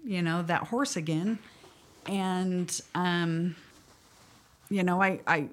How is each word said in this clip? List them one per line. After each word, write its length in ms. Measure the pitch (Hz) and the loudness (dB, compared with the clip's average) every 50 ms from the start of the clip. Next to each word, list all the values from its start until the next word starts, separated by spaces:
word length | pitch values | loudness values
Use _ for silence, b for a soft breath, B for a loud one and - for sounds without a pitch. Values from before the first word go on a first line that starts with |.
| 320 | -8
you 180 | 247 196 180 170 | -4 -2 0 0
know, 200 | 165 165 175 175 | 0 0 0 0
that 260 | 165 170 - - - | 0 0 0 0 -2
horse 260 | 233 247 277 262 - | -2 -2 0 0 -2
again. 440 | 185 160 156 160 156 175 214 226 202 B B B B B B B B B - - - - | -4 -2 0 0 0 0 0 -2 -4 B B B B B B B B B -20 -20 -14 -8
And, 760 | - 196 196 190 190 185 180 185 185 180 180 180 - - - - - - | -4 -4 -2 0 0 0 0 0 0 0 0 0 -2 -4 -8 -8 -6 -4
um, 600 | 170 180 180 175 175 170 165 165 165 170 180 165 B B B B B - - - - - - - - - - - - - _ - _ - - | -2 0 2 2 2 2 2 0 0 0 -2 -4 B B B B B -20 -20 -20 -20 -20 -20 -20 -20 -20 -20 -20 -20 -20 _ -20 _ -8 -4
you 120 | 208 190 180 | -2 0 2
know, 180 | 180 180 185 196 | 2 4 4 4
I, 180 | 190 185 - - | 2 2 0 0
I, 220 | - 170 160 143 - | 2 2 2 2 -4